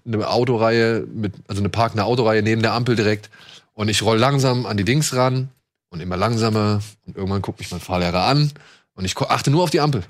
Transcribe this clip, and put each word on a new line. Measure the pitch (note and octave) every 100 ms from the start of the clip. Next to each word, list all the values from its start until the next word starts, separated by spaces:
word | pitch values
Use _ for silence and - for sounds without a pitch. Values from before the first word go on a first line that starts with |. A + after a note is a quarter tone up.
| A#2+
eine | G#2+ G2+
Autoreihe, | A2 B2 A#2 A2+ A#2 A2+ A2 -
mit, | - G#2 - -
also | G2+
eine | G2+
parkende | G#2 A#2 G#2 G2+
Autoreihe | B2 A2 A2
neben | G#2+ A2+
der | A2
Ampel | A2+ B2 A2+
direkt. | G#2 G#2+ - - - - _
Und | - G#2+
ich | G#2
roll | G#2+ A2+
langsam | B2+ C#3 C3 B2 G#2
an | G2+
die | G2
Dings | C#3+ D3
ran | B2+ B2+ B2+ C3 _ _ _ _
und | E2
immer | F2+ F2+
langsamer. | G#2 A#2 A2 A2 G#2 G#2 G#2 - -
Und | -
irgendwann | F#2+ G2
guckt | - -
mich | -
mein | F2+
Fahrlehrer | - F2+ F2 F2+
an | G2+ C#3+ D3 D3 - - _
und | -
ich | F#2 -
ko-, | C3+
achte | B2 C#3
nur | D3
auf | F3
die | E3
Ampel. | D3 C3 F2+